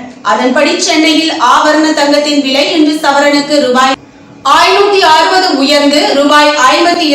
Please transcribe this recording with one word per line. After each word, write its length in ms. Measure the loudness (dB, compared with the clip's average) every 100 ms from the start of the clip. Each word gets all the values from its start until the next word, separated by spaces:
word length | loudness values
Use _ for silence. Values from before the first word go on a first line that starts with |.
| -12 -10 -4
அதன்படி 420 | -2 0 0 0 -2 -2
சென்னையில் 460 | -2 0 0 -2 -2 0
ஆபரண 340 | 2 2 0 0 0
தங்கத்தின் 420 | 0 0 0 -2 -2
விலை 180 | -2 -2 0
இன்று 180 | 0 0 -2
சவரனுக்கு 500 | 0 0 0 0 0 0
ரூபாய் 300 | 0 0 -2 -10 -20 -20 -8 0 2
ஐநூத்தி 420 | 2 2 2 2 2
அறுபது 340 | 2 2 0 0 0
உயர்ந்து 380 | 0 0 2 0 0 0
ரூபாய் 320 | 2 2 2 2 0
ஐம்பத்தி 340 | 2 0 0 0